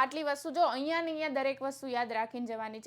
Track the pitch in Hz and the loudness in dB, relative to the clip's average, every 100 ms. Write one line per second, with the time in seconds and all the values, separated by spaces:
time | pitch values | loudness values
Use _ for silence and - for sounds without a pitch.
0 | 262 302 294 285 330 294 311 247 294 330 | 4 2 0 0 0 4 4 4 0 0
1 | 330 311 311 269 269 262 269 269 269 240 | 0 -2 0 0 0 0 -4 -6 -2 0
2 | 240 220 226 247 233 226 220 220 | 0 0 -2 -4 -6 -4 -6 -4